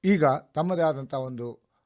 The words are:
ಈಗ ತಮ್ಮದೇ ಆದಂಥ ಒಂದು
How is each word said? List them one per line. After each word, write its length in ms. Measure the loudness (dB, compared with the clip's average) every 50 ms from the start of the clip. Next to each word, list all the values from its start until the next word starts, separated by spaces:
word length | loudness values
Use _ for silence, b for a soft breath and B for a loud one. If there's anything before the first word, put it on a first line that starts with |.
| 2
ಈಗ 200 | 2 4 4 4 4 2 2 -2 _ _
ತಮ್ಮದೇ 280 | -4 -2 -2 0 2 2
ಆದಂಥ 320 | 0 0 -2 -6 -8 -6
ಒಂದು 460 | -6 -6 -6 -8 -8 -8 -10 -10 -14 _ _ _ _ _